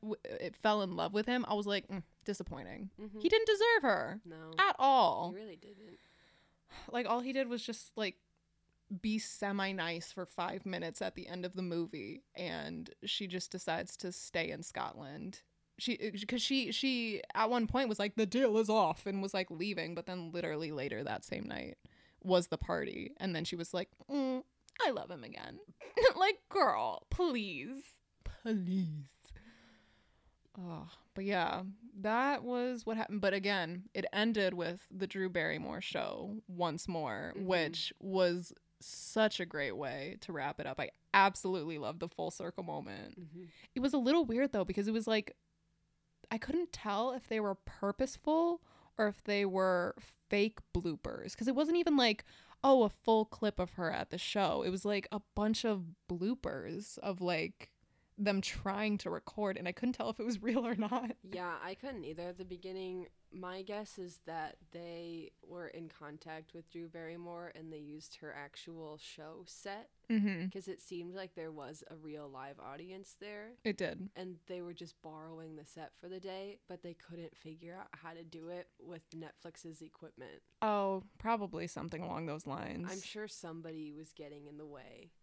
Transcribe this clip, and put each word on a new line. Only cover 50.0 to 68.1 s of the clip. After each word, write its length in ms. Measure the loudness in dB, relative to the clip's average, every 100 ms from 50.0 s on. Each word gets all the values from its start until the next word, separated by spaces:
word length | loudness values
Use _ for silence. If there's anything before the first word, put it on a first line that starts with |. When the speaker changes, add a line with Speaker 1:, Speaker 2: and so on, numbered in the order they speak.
| -14 -20 0
Speaker 1:
fake 300 | 4 4 2 -4
bloopers, 640 | 0 0 -2 -4 -6 -8 -2
'cause 100 | 2
it 80 | 4
wasn't 220 | 4 4
even 180 | 6 6
like, 280 | 6 4 -4 -20 -20 4
oh, 200 | 8 10
a 60 | 8
full 360 | 4 6 6 6
clip 340 | 0 0 0
of 120 | -2
her 200 | -2 0
at 180 | 0 -2
the 60 | -4
show. 460 | -2 2 4 4
It 60 | 2
was, 160 | 0 0
like, 220 | 0 -2
a 100 | -6 -4 2
bunch 300 | 2 4 2
of 180 | 0 -2 -10 -6
bloopers 880 | -2 0 0 -2 -4 -6 -8 -8 -6
of, 200 | -4 0
like, 500 | 2 2 0 -4 -18 _ _ _ _ -2
them 220 | 2 2
trying 600 | 0 -2 -2 0 0 0
to 100 | -2
record, 480 | -4 -6 -2 -2 0
and 100 | -4
I 40 |
couldn't 220 | -2 -2
tell 180 | 0 -2
if 80 | -2
it 60 | -2
was 160 | -2
<laughs> 0 |
real 240 | 0 0 2
or 80 | 0
not. 400 | 0 0 -2 -6
Speaker 2:
Yeah, 320 | -8 -6 -4 -4
I 100 | -6
couldn't 320 | -8 -8 -8 -8
either. 220 | -6 -8
At 80 | -8
the 80 | -10
beginning, 640 | -10 -8 -8 -6 -8 -10 -16 _
my 300 | -10 -8 -8
guess 340 | -6 -8 -8 -10
is 220 | -12 -12 -8
that 300 | -6 -6 -8 -16
they 580 | -12 -10 -10 -8 -10 -12 -16
were 280 | -16 -12 -10
in 200 | -10 -14
contact 640 | -12 -14 -12 -12 -12 -12
with 160 | -18 -14
Drew 180 | -12 -12
Barrymore 640 | -10 -10 -10 -10 -10 -12 -12
and 160 | -12
they 60 | -12
used 380 | -12 -14 -14